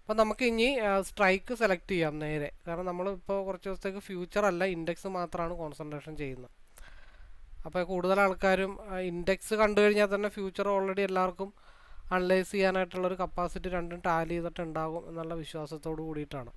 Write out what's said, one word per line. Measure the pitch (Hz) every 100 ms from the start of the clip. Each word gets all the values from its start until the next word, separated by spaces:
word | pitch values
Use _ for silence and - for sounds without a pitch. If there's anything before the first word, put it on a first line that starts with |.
അപ്പം | - 214
നമുക്ക് | 214 - 247
ഇനി, | 226 233 277 214
ആ, | 196 185
സ്ട്രൈക്ക് | - 196 190 - 240
സെലക്ട് | 220 180 -
ചെയ്യാം | 185 156 151
നേരെ, | 151 151 147 - -
കാരണം | 170 185
നമ്മളിപ്പോൾ | 175 190 190 - 196 196
കുറച്ച് | 180 196
ദിവസത്തേക്ക് | 190 196 190 196
ഫ്യൂച്ചർ | 185 175 208 208
അല്ല | 175 190 170
ഇൻഡെക്സ് | 160 170 196 185
മാത്രമാണ് | 175 175 170 175
കോൺസെൻട്രേഷൻ | 156 143 151 147 156 151
ചെയ്യുന്നത്. | 143 127 123 - - - - - - - - - - - 165
അപ്പോൾ | 180 175
കൂടുതൽ | 185 180 196
ആൾക്കാരും, | 196 185 196 190 190 196 208
ആ, | 185 185
ഇൻഡെക്സ് | 175 175 190 - 214
കണ്ടു | 214 208
കഴിഞ്ഞാൽ | 208 208 202
തന്നെ | 202 208 214
ഫ്യൂച്ചർ | 196 185 202
already | 202 190 190 196
എല്ലാവർക്കും | 185 185 180 196 - - - - - -
അനലൈസ് | 185 180 185 180
ചെയ്യാനായിട്ടുള്ളൊരു | 202 190 190 185 185 180 185
കപ്പാസിറ്റി | 175 - 175 - 190 180
രണ്ടും | 170 175 180
ടാലി | 165 165 170
ചെയ്തിട്ടുണ്ടാകും | 170 165 165 156 160 165 165
എന്നുള്ള | 165 165 165
വിശ്വാസത്തോട് | 151 160 151 156 160 156 160
കൂടിയിട്ടാണ്. | 151 147 143 123